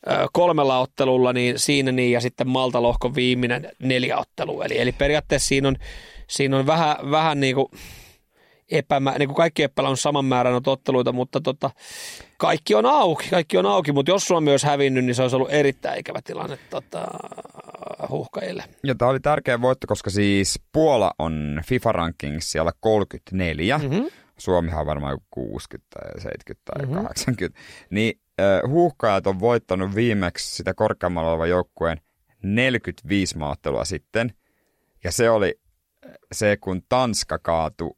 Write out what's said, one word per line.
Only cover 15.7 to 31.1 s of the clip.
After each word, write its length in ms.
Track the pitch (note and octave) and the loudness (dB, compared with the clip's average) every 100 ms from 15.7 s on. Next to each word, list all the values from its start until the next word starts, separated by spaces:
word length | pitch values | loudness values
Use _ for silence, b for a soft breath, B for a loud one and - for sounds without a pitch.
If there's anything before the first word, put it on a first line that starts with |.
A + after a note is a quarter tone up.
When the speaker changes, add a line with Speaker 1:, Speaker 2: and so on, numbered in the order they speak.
| C3+ - - | 0 -6 -6
Speaker 1:
ikävä 200 | - - | -8 -10
tilanne, 340 | - - - C#3 - | -10 -10 -10 -10 -10
tota, 380 | - - - - - - - - - - - - - - | -12 -10 -10 -10 -10 -14 -16 -18 -20 -20 -16 -16 -10 -8
huuhkajille. 540 | - B2 - - - - _ | -6 -6 -8 -8 -10 -14 _
Speaker 2:
Ja 120 | C#3 B2 | -4 0
tää 120 | A#2+ | 2
oli 120 | C3 | 2
tärkeä 420 | D3 D3+ - A#2+ | 0 0 0 2
voitto, 260 | B2 C3 - | 2 0 -2
koska 220 | G#2 - | -4 -2
siis 500 | G2 G2+ G2 F#2+ - _ | 2 4 4 2 -2 _
Puola 400 | D3+ D#3+ C3 F#2+ - | 2 4 4 2 0
on 420 | D#2+ D#2 D2+ D2 E2 | -4 -2 -4 -6 -2
fifa 240 | B2+ A#2 | 0 0
rankings 600 | G2 E2+ E2 D2 D2+ - | 0 -2 -4 -8 -6 -4
siellä 200 | D#2 E2 - | -2 -2 0
kolmekymmentäneljä. 1000 | A2 G#2+ G2 - - F#2 F2+ D2+ F2 D3 | 2 2 0 -8 -8 -4 -2 0 0 0
Speaker 1:
Mhm. 260 | C#3+ D#3+ D4 B B _ | 0 -2 -4 B B _
Speaker 2:
Suomihan 420 | - F2+ E2+ E2+ | 0 0 0 -4
on 40 | D2+ | -4
varmaan 240 | D2 C#2 | -4 -4
joku 120 | C#2 _ | -6 _
kuusikymmentä 680 | - A#1+ G1+ - - _ - | -10 -8 -10 -12 -18 _ -18
tai 220 | - - | -14 -14
seitsemänkymmentä 500 | - - - - _ | -12 -12 -14 -18 _
tai 120 | - C#3 | -8 -6
Speaker 1:
Mhm. 100 | D#3+ | -4
Speaker 2:
kahdeksankymmentä. 640 | A3 - - A#2 F2 - B B B | -6 -6 -4 -2 -4 -8 B B B
Niin, 300 | F#2 A2 - _ - | -2 0 -2 _ 0
ö, 280 | F#2+ F#2+ - | 2 2 2
huuhkajat 600 | D#3 E3+ - A2+ G2 F#2+ | 2 2 2 0 2 0
on 120 | F#2+ | 0
voittanut 560 | A2 A#2+ - F#2 F#2+ G2+ | 2 0 0 -2 -2 0
viimeksi 600 | A#2+ G#2 F2+ - - - | 2 2 0 -4 -10 -6
sitä 180 | - | -6
korkeammalla 560 | F#2 G#2+ G#2+ F2+ | 0 0 0 -2